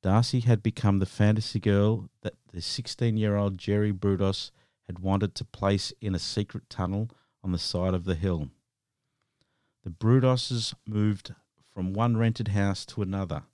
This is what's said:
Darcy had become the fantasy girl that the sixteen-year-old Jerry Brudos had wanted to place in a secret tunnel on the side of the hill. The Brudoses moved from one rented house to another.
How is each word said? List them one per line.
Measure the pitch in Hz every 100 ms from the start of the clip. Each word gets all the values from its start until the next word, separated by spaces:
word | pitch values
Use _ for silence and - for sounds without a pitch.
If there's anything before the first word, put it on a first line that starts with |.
Darcy | 92 104 117 127
had | 117 110
become | 110 - 104 98
the | 95
fantasy | - 104 107 - 107
girl | 104 101 104 113 - _
that | 104 - _
the | 90
sixteen-year-old | - - 120 - 117 110 107 101 101 95
Jerry | - 104 104
Brudos | 95 101 95 95 95 - _ _ _ -
had | 90
wanted | 95 98 98 -
to | -
place | - 98 101 - -
in | 104
a | 90
secret | - - 104 - _
tunnel | - 90 98 113 - _ _
on | 95
the | 87
side | - 87 92
of | 92 87
the | 82
hill. | 95 85 71 _ _ _ _ _ _ _ _ _ _ _ _ _
The | 95
Brudoses | 85 110 131 127 127 - 120 110 - -
moved | 107 107 101 - - _ _ _
from | - 92
one | 98 120 113
rented | 117 110 104
house | 101 101 95 -
to | -
another. | 98 98 92 85 -